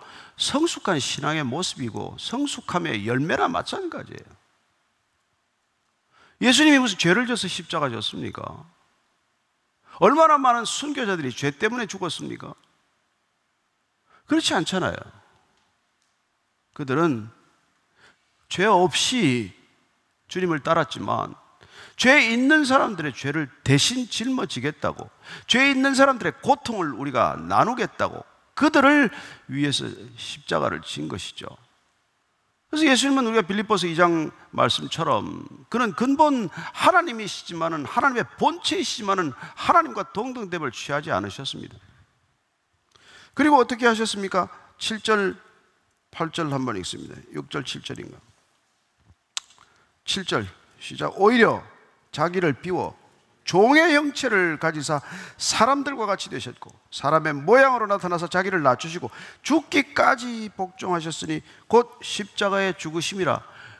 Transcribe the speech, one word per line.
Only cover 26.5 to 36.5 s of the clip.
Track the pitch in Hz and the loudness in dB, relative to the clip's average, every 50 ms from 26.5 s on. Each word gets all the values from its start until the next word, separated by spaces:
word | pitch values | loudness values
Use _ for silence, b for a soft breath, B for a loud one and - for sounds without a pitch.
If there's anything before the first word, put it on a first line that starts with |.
| 277 - - - 240 202 175 151 | 2 2 0 -4 -4 -4 -4 -4
우리가 | 127 98 139 147 127 123 104 80 69 | -4 -6 -6 -2 2 2 2 2 0
나누겠다고 | 78 80 85 95 110 143 208 247 247 208 - - - 104 90 82 82 - _ _ _ _ _ _ | -2 -4 0 2 2 2 2 0 -2 -4 -6 -4 -4 -4 -4 -4 -8 -16 _ _ _ _ _ _
그들을 | - 269 311 302 302 262 277 294 294 277 208 B B B B B B B | 0 2 4 6 6 6 8 6 6 4 2 B B B B B B B
위해서 | - 127 139 143 143 131 - 131 113 95 - - 123 120 | -8 -4 -2 -2 0 -2 -2 -4 -8 -10 -12 -16 -20 -18
십자가를 | - - - - 151 - - - - 139 117 85 78 | -16 -14 -14 -14 -14 -6 -4 -2 0 0 -2 -4 -6
진 | 80 - - - 151 156 | -8 -10 -10 -10 -8 -8
것이죠. | 110 98 - - - - - - - - _ _ _ _ _ _ _ _ _ _ _ _ _ _ _ _ _ _ _ _ _ _ | -8 -10 -10 -12 -14 -16 -16 -16 -18 -18 _ _ _ _ _ _ _ _ _ _ _ _ _ _ _ _ _ _ _ _ _ _
그래서 | - 302 311 | -2 2 4
예수님은 | 294 262 233 254 277 277 269 254 226 | 4 4 4 4 2 2 2 2 2
우리가 | 226 226 | 2 0
빌립보서 | 190 160 196 208 214 208 214 185 175 | 0 0 -2 -4 -2 0 0 0 0
이 | 175 165 | 0 2
장 | 156 180 175 170 165 156 - b b b b | 4 4 4 4 2 -2 -4 b b b b
말씀처럼 | - - 123 123 117 - 151 135 - - 165 156 127 104 - 82 82 85 - - - - - - | 0 2 2 2 2 -2 -6 -6 -6 -4 -2 0 0 0 -2 -4 -8 -12 -14 -16 -20 -20 -10 -6
그는 | - 233 247 214 151 | -2 -2 -2 -2 -2
근본 | - 233 262 277 285 311 302 277 247 214 165 | -2 -2 0 4 4 4 4 2 0 -2 -4